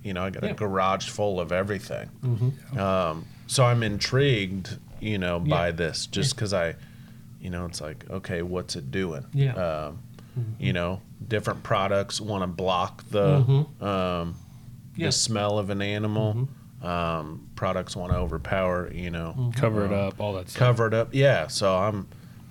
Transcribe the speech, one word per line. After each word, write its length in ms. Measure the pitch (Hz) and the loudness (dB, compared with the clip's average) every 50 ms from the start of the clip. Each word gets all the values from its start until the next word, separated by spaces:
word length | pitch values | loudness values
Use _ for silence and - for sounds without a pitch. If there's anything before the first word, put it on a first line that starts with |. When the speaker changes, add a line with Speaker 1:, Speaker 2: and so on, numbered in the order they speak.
| - | -8
Speaker 1:
you 120 | 104 95 | -6 -4
know, 80 | 87 92 | -2 -4
I 60 | 98 | -4
got 120 | 92 - - | -4 -2 -4
Speaker 2:
Yeah. 60 | 101 | -4
Speaker 1:
a 40 | 101 | -2
garage 540 | - 107 101 95 95 95 95 95 95 - - | -2 -2 0 2 2 4 4 2 2 -2 -6
full 300 | - - 104 104 98 90 | -2 0 0 0 2 0
of 100 | 87 80 87 | -2 0 0
everything. 560 | 90 98 101 104 92 - - - 53 - - - - - | 0 0 0 -2 -4 -4 -6 -8 -8 -8 -10 -12 -6 -2
Speaker 2:
Mm-hmm. 540 | 127 120 101 120 127 139 - - - 135 135 | 0 0 2 2 0 0 -2 -8 -6 -2 0
Speaker 1:
Um, 460 | 98 95 95 92 90 80 78 80 85 - - - - | 2 2 4 4 2 2 0 -4 -8 -12 -16 -18 -10
so 180 | - - - 127 | -4 4 6 6
I'm 180 | 120 120 120 117 | 6 6 4 4
intrigued, 960 | 107 104 98 - - - 131 143 143 127 107 98 92 98 98 87 - - - - - - - | 2 0 0 -2 0 2 4 4 4 4 2 2 0 -2 -6 -6 -6 -10 -12 -12 -16 -12 -8
you 180 | - 107 107 98 | -4 -2 -2 0
know, 240 | 92 87 87 87 87 | 0 0 0 0 2
Speaker 2:
Yeah. 60 | - | 2
Speaker 1:
by 200 | 87 85 85 87 85 | 2 4 4 2 2
this, 340 | 82 87 78 - - - | 0 0 0 0 -4 -6
just 280 | - - 98 98 - - | -4 -2 0 2 2 2
Speaker 2:
Yeah. 40 | - | 0
Speaker 1:
'cause 120 | - 101 98 | -2 0 2
I, 200 | 92 85 82 78 - - - - - - - - - - - - - | 2 2 0 -2 -4 -12 -18 -18 -18 -18 -18 -18 -18 -18 -18 -18 -10
you 100 | - 92 | -8 -6
know, 140 | 90 87 87 | -4 -4 -4
it's 140 | 87 85 - | -6 -6 -8
like, 240 | 73 76 76 - - - | -8 -8 -10 -10 -10 -8
okay, 340 | 80 95 - - 95 85 87 | -8 -8 -4 -4 -2 -2 -2
what's 340 | 90 90 90 85 - - | -2 -2 -4 -4 -4 -6
it 140 | 90 71 67 | -8 -6 -4
doing? 340 | - 95 95 90 78 71 65 - - | -2 -2 -2 -2 -2 -6 -8 -4 0
Speaker 2:
Yeah. 220 | 139 139 135 120 | 2 2 2 2
Speaker 1:
Um, 440 | 95 90 85 78 76 76 76 80 - - - - - - - - 127 | 0 0 0 -2 -2 -4 -6 -8 -10 -14 -16 -18 -20 -20 -10 -6 -6
Speaker 2:
Mm-hmm. 260 | 117 107 110 - - | -4 -4 -6 -2 -2
Speaker 1:
you 80 | 95 95 | 0 0
know, 280 | 90 85 87 95 101 - - - - 104 101 | 0 0 -2 -2 -4 -8 -14 -16 -14 -6 -2
different 340 | 110 104 104 113 101 - - | -2 0 0 0 -4 -4 -2
products 580 | - 117 104 95 101 101 98 98 - - - | 0 2 2 2 2 2 2 0 0 -4 -6
wanna 260 | 117 104 107 98 92 90 | -4 -2 -2 -2 -2 -2
block 560 | 87 82 95 92 92 87 90 98 - - - - | -2 -2 0 2 2 2 0 -2 -4 -10 -14 -2
the, 300 | - 104 101 98 95 143 | 0 4 4 6 6 6
Speaker 2:
Mm-hmm. 440 | 131 113 135 139 151 143 - - - | 6 6 6 4 4 0 -4 -6 -2
Speaker 1:
um, 500 | 101 98 95 92 92 90 87 85 85 82 - - - - - - - - - - - - | -2 0 2 2 0 0 0 -2 -4 -6 -10 -14 -18 -20 -20 -18 -18 -18 -18 -18 -12 -6
Speaker 2:
Yeah. 100 | - 165 | -2 0
Speaker 1:
the 60 | 156 - | 0 2
smell 460 | - - - 113 101 104 104 104 107 | 2 0 0 2 2 2 2 2 2
of 120 | 101 95 | 0 0
an 100 | 101 98 98 | 0 0 0
animal. 520 | 101 104 104 107 107 104 107 110 107 104 | 0 0 0 0 0 2 2 2 2 2
Speaker 2:
Mm-hmm. 520 | 117 131 135 - - - - - - - | 0 -2 -4 -4 -10 -18 -20 -16 -10 -4
Speaker 1:
Um, 640 | 87 87 87 85 82 82 80 78 76 80 - - - - | -2 0 0 0 0 0 -2 -4 -6 -10 -12 -12 -14 -8
products 400 | - - 95 92 92 90 - - | -4 -2 0 0 0 -2 -4 -6
wanna 180 | 98 90 90 - | -6 -2 0 0
overpower, 760 | 90 90 85 78 80 73 - 101 95 95 92 90 90 87 - - | 0 2 0 -2 -4 -2 -2 0 2 2 2 2 0 -2 -4 -6
you 180 | 82 90 87 | -6 -6 -4
know. 240 | 85 82 82 82 - | -4 -4 -4 -4 -4
Speaker 2:
Mm-hmm. 140 | 131 127 120 113 | -2 -2 -2 0
Speaker 3:
Cover 320 | 123 - 113 110 107 101 | 2 2 2 4 2 2
it 60 | 98 101 | 2 2
Speaker 1:
Um, 60 | 98 101 98 | 2 0 0
Speaker 3:
up, 60 | 98 - | -2 -4
all 140 | 104 104 101 | -4 -4 -4
that 140 | 92 90 - | -4 -6 -8
stuff. 80 | - - | 0 4
Speaker 1:
cover 280 | 135 123 120 104 117 110 | 6 6 6 6 4 4
it 60 | 107 | 4
up, 200 | 110 117 - - | 2 2 2 2
yeah. 320 | 135 139 139 120 90 78 | 6 6 6 6 6 2
So 300 | - - - 104 98 95 | 0 -2 2 4 4 4
I'm, 320 | 92 95 107 107 101 92 - - - - - - - - - | 4 4 2 0 -2 -4 -6 -12 -18 -18 -20 -20 -20 -16 -8